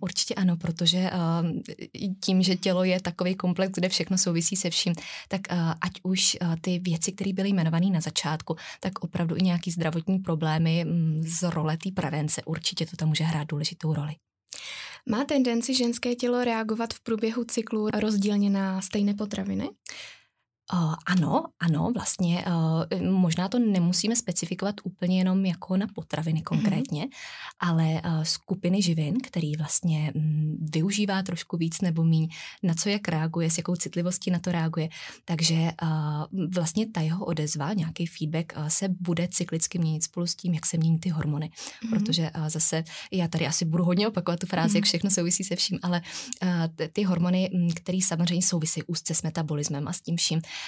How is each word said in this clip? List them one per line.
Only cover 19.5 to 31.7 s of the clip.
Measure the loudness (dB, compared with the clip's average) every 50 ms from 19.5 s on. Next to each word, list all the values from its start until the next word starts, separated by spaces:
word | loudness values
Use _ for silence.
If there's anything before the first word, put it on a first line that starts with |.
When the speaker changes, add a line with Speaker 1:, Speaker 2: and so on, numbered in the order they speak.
| -2 -4 -4 -6 -8 _ -14 -14 -14 -14 -14 -16 -18 -20 _ _ _ _ _ _ _ _ _ -2 0
Speaker 1:
Eh, | 0 2 0 0 -2 -2
ano, | 2 2 4 4 4 2 0 0 -2 _ -2
ano, | 2 2 2 2 2 0 0
vlastně, | 0 0 0 0 2 2 0 0 0 0 0 0 2 2 2 2 0 0 -2
eh, | -2 -2 0 2
možná | 2 4 4 2 2 0 -2 0
to | 2 2
nemusíme | 2 4 4 4 4 2 2 2 2 2 2
specifikovat | 2 2 0 -2 -2 -2 -4 -4 -4 -4 -4 -4 -4 -8
úplně | -10 -8 -4 0 0 2 2
jenom | 4 2 2 2 2
jako | 0 -2 -4 -4 -2 0
na | 0 0 -2 -6
potraviny | -10 -10 -6 -4 -4 -2 0 0 0
Speaker 2:
Mhm. | 0
Speaker 1:
konkrétně, | 0 0 2 2 2 2 2 0 -2 -4 -4 -6 -6 -8 -12 -14 -14 -14 -14 -14 -12 -6 -2
ale, | 0 2 4 4 4 4 2 0 0
eh, | 0 0 0 2
skupiny | 0 0 0 _ -4 -4 0 0 2 2 4
živin, | 4 2 2 2 0 0 0 -2
který | -2 -4 -4 -2 -2 -2 -2
vlastně, | -2 0 2 2 2 4 2 2 2 0 0 0
mm, | 0 0 2 2 2 0 0 -2 -4 -4 -2 0
využívá | 2 2 2 2 2 2 2 2 0
trošku | 0 -2 -4 -6 -6 -4 -2
víc | -2 0 0